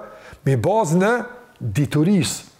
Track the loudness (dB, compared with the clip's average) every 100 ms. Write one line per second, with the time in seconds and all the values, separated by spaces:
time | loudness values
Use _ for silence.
0 | -10 -20 -20 -6 -2 0 2 0 2 2
1 | 2 0 -4 -14 -20 -12 -6 -2 0 2
2 | 2 2 0 -6 -14